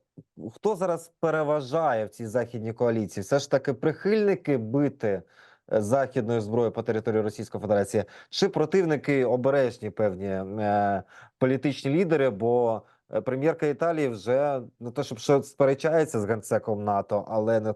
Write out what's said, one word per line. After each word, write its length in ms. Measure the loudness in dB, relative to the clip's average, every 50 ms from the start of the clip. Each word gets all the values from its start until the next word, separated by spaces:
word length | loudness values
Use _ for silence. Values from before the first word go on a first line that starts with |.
| _ _ _ -20 -20 _ _ -16 -14 -14 -8
хто 200 | -4 -2 -2 -2
зараз 360 | 0 -2 -2 -2 -4 -8 -14 _ _
переважає 840 | -2 0 0 0 0 0 0 -2 -2 -2 -2 0 2 2 0 0 -2
в 40 | -4
цій 180 | -8 -10 -8
західній 460 | -4 -2 -2 -2 -2 -6 -8 -8 -8 -2
коаліції? 480 | 0 2 2 2 2 0 -2 -4 -8
Все 180 | -2 0 0 0
ж 120 | 0 0
таки 220 | 0 0 0 -2 -4
прихильники 840 | -2 -2 -2 -2 -2 0 0 2 2 2 2 0 0 0 0 0
бити, 640 | 0 0 -2 0 0 0 0 0 -2 -2 -2 -2 -2 -6 _ _ -20 -20 -20 _ _ _ -2 0
е, 80 | 0
західною 600 | 2 2 2 2 0 0 -2 -2 -2 0 0 -2
зброєю 300 | -2 -2 0 0 0 0
по 120 | -2 -2 -4
території 380 | -2 -2 -2 -2 0 0 0
Російської 400 | 0 -2 -4 -8 -10 -10 -10 -6
Федерації, 420 | -2 2 2 2 2 2 0 -2 -2 -2 -8 -20 -18 _
чи 200 | -2 0 0 0
противники 760 | 2 0 0 2 2 2 2 2 0 0 0 0 2 2 2
обережні 640 | 2 2 2 2 2 2 4 2 2 -2 -4 -10 -8
певні, 380 | -2 -2 0 0 -2 -4 -6
е, 760 | -4 -4 -4 -6 -6 -6 -2 0 0 2 2 2 2 0 -2 -4 -10 -16 -20 -20 -20 _
політичні 540 | _ 0 2 2 0 0 -2 -4 -2 -2 0
лідери? 380 | 2 2 2 2 2 2 2 2
Бо, 520 | 0 0 0 2 2 4 2 2 0 -2 -6 _ _ _ _ -6 -4
е, 80 | -4
прем'єрка 460 | -2 -2 -2 0 0 0 0 0 0
Італії 420 | -2 -2 0 0 0 0 0 -2 -2
вже 520 | -2 -4 -2 0 0 2 2 0 -2 -4 -6 -10 -14 -14
не 120 | -14 -8
те, 120 | -6 -6 -6
щоб 160 | -6 -8 -2
ще 240 | 2 4 4 4 2
сперечається 760 | 0 0 2 2 2 2 2 0 2 2 2 2 2 0 -2
з 60 | 0
генсеком 580 | 0 -2 -2 -2 -2 -2 -2 0 -2 -4 -2 -2
нато, 420 | 0 0 0 0 0 -2 -2 -2
але 320 | -2 -2 0 2 2 2 2
не 140 | 0 -2 -4